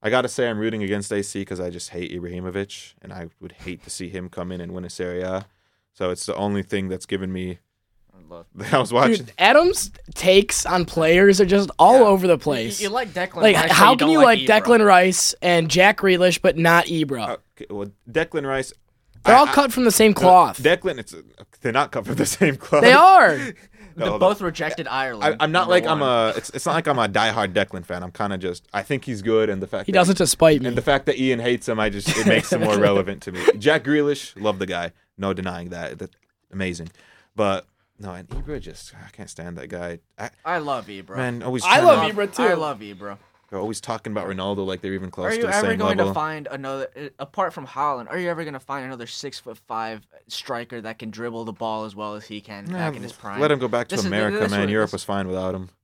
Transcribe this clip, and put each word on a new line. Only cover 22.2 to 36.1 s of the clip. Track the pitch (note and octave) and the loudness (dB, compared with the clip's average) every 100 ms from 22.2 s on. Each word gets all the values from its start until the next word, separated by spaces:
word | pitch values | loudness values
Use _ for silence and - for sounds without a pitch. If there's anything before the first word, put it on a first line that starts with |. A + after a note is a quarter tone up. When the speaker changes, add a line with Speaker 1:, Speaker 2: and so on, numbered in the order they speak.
| G2+ | -4
Speaker 1:
<laughs> | |
same | - D#3 C3+ | 0 0 0
cloth. | - D3+ | 0 6
Speaker 3:
They | A#3 | 8
are. | C4 F4+ F#4+ A3+ D3 | 10 10 10 8 4
Speaker 1:
<laughs> | A#3 F#3 _ _ - - | -6 -12 _ _ -20 -6
No, | |
Speaker 2:
They | A2 | -4
Speaker 1:
hold | G#2 | 2
Speaker 2:
both | F#3 G3+ | 2 2
Speaker 1:
on. | |
Speaker 2:
rejected | F#3+ D#3+ D#3 - D3 | -4 -6 -6 -6 -8
Speaker 1:
I, | C3 C3 | -6 -6
Speaker 2:
Ireland, | A#2 B2+ A#2 | -2 -2 0
Speaker 1:
I'm | D#3 | 0
not | E3 | 0
Speaker 2:
number | E3+ | 2
Speaker 1:
like | F3+ D#3 | 2 2
I'm | D#3 | -2
Speaker 2:
one. | C3+ A#2+ A2 | 0 2 0
Speaker 1:
a. | A2 | -2
It's, | - | -8
it's | C3+ E3+ | -8 -4
not | |
like | D#3 D#3+ | -4 -2
I'm | C3+ | 0
a | G#2+ | 0
diehard | G2 A2 G2+ G2+ | 0 0 0 -2
Declan | F#2 G2 F#2+ E2+ | -2 -2 -6 -10
fan. | F2+ | -10
I'm | F2+ | -10
kinda | - G#2 G2 | -8 -6 -6
just. | F#2 F2 _ | -8 -10 _
I | G2+ | -8
think | G2 C#3 B2+ | -6 -6 -6
he's | A2+ | -8
good, | G2 A2 A2 | 0 2 2
and | G2 | -2
the | F#2+ | -6
fact | - - | -8 -2
Speaker 3:
He | |
Speaker 1:
that | G3 | 2
Speaker 3:
does | F3 | 2
it | F#3+ | 2
to | E3+ | 2
spite | - D#3+ D3+ | 4 4 4
me. | B2+ | 0
Speaker 1:
and | A#2+ | -4
the | |
fact | A#2+ C#3 C#3+ | 0 0 0
that | B2+ | -2
Ian | C3 B2 | 0 -2
hates | A#2+ A#2+ - | -2 -4 -4
him, | A2+ | -2
I | G#2+ | -2
just, | G2+ G2 | -4 -4
it | D#3 - | -2 2
makes | A2+ - | 2 2
him | F3 | -2
more | A2 G#2 | 0 2
Speaker 3:
<laughs> | |
Speaker 1:
relevant | G#2 G2 F#2 G2 | 2 2 -2 -8
to | - | -12
me. | F2+ F2+ G#2+ | -2 0 2
Jack | A2+ D#3 | 2 0
Grealish, | B2 D3+ D3 C#3+ - - | 0 0 0 -2 -8 -6
love | G#2 F#2+ | -4 -2
the | F#2 | -4
guy, | F2+ E2+ _ _ _ | -6 -8 _ _ _
no | G2 | -6
denying | F#2 F#2 F2 F2 | -4 -6 -8 -12
that. | F2 E2 A#1+ | -12 -12 -12
That | F#2+ | -16